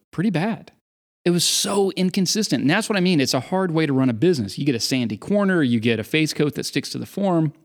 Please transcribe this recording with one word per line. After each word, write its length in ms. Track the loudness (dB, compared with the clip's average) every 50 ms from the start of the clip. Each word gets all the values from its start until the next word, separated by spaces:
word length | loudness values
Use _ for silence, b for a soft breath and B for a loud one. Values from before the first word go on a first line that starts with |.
| _ _
pretty 200 | -6 -4 -2 0
bad. 420 | 0 0 -2 -4 -4 -6 -10 -16 -20 _ _ _ _ _ _ _ _ _ -2
It 60 | 0
was 140 | 2 2 2
so 480 | 0 0 -2 -2 0 0 0 0 0 0
inconsistent. 680 | 0 -2 0 0 0 0 0 0 0 0 0 0 0 2
And 60 | 2
that's 180 | 2 2 0 0
what 80 | 0
I 40 | 2
mean. 200 | 2 2 4 2
It's 120 | 2 2 0
a 60 | -2
hard 320 | -2 -2 -2 -2 0 0
way 160 | 0 0 0
to 60 | 2 2
run 180 | 2 2 0
a 20 | 0
business. 460 | 2 2 2 2 2 -2 -4 -6 -4
You 80 | -2
get 80 | -2 0
a 60 | 0
sandy 360 | -2 -2 -2 0 -2 -2 -4
corner, 460 | -6 -4 -2 0 0 2 2 2 2 2
you 160 | 2 2 2
get 220 | 2 2 0 0
a 20 | -2
face 300 | -2 0 0 0 0 0
coat 220 | 0 -2 -2 -2
that 100 | -4 -6
sticks 240 | -6 -4 -6 -6 -6
to 80 | -8 -10
the 80 | -10
form, 460 | -10 -6 -4 -2 0 2 2 0 0 -2 _ _